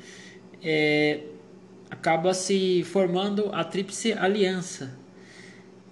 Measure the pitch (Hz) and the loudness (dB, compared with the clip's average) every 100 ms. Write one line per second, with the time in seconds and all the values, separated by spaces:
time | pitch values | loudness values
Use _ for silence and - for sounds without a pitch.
0 | - - - - - - 160 156 151 151 | -20 -20 -20 -20 -20 -10 -2 2 4 4
1 | 151 151 - - - - - - - - | 4 0 -6 -16 -20 -20 -20 -20 -18 -4
2 | 170 165 180 185 - 196 185 180 165 196 | 0 2 2 0 2 2 4 2 2 2
3 | 185 180 202 202 208 165 165 185 196 - | 2 2 0 0 -2 -2 -4 -4 -6 -4
4 | 226 208 180 214 185 185 165 - 131 - | -2 0 0 2 2 0 -6 -10 -12 -14
5 | - - - - - - - - - | -20 -20 -20 -20 -20 -20 -20 -20 -20